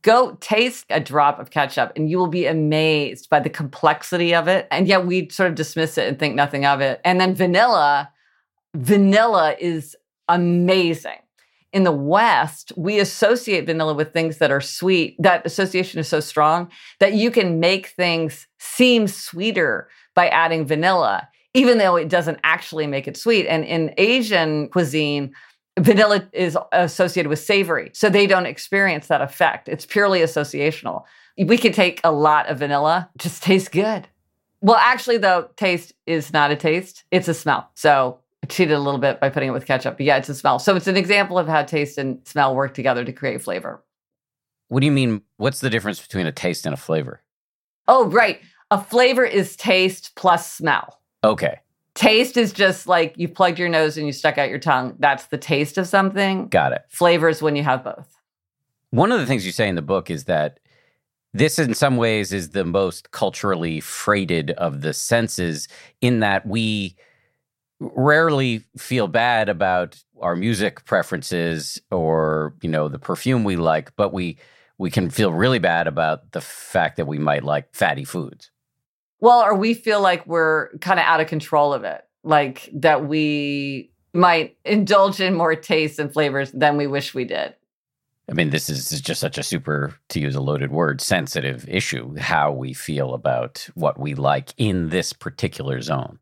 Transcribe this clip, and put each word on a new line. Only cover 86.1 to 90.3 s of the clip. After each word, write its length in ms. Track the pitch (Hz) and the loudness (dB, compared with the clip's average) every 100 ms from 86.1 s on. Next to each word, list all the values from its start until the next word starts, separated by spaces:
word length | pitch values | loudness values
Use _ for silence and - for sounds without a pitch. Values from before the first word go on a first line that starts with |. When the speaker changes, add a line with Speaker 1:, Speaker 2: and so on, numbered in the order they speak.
Speaker 1:
flavors 380 | 151 147 135 139 | -2 -2 -2 -6
than 280 | 131 147 147 | 0 2 2
we 100 | 143 | -2
wish 260 | 139 139 | -4 -6
we 100 | 131 | -8
did. 300 | 113 82 71 _ _ _ _ _ _ _ - | -6 -6 -8 _ _ _ _ _ _ _ -8
Speaker 2:
I 40 | |
mean, 180 | 80 78 | -2 0
this 180 | 78 - | -2 -4
is 320 | 71 65 156 | -8 -8 -8
just 200 | 135 - | -6 -6
such 180 | - 139 | -6 -6
a 60 | |
super, 500 | - 170 - 73 71 - _ | -6 -6 -4 -4 -6 -10 _
to 100 | 82 | -6
use 160 | 73 | -4